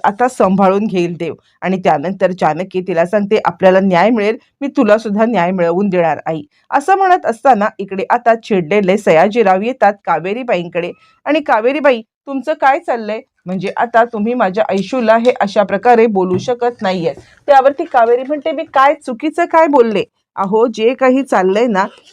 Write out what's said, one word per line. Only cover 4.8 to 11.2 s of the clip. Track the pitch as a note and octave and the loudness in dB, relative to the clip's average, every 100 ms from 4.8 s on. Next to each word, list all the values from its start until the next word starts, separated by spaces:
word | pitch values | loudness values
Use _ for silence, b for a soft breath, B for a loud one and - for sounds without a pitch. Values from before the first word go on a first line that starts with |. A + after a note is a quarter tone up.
| G#3+ G#3+ | 2 2
सुद्धा | A3+ G#3 | 0 -2
न्याय | A3+ A#3 F3 | 0 0 0
मिळवून | F#3+ E3+ F3 G#3 | 0 0 0 0
देणार | F3+ E3 C#3+ - | 0 0 -2 -6
आई," | D#3+ - _ - | -8 -10 _ -4
असं | C#4+ D4 G4 | -2 0 2
म्हणत | F#4+ F4+ - | 2 0 -2
असताना | A3+ C#4 A3 G#3 - | 0 2 2 0 -4
इकडे | G3 G3 F#3+ | -10 -6 -2
आता | A#3+ A#3 | 0 0
चिडलेले | A3+ - F#3+ D#3 G#3 F#3 G3+ | 0 0 -2 0 0 0 0
सयाजीराव | G#3 D#3+ G3+ A#3 G3 F#3+ | 2 4 4 2 2 2
येतात | A3+ C4 G3+ G3+ | -2 0 0 0
कावेरीबाईंकडे | - D#3+ F3+ A3+ A#3+ F3+ E3+ F3 E3+ - b b | -4 -4 -4 -6 -2 -4 -4 -6 -8 -10 b b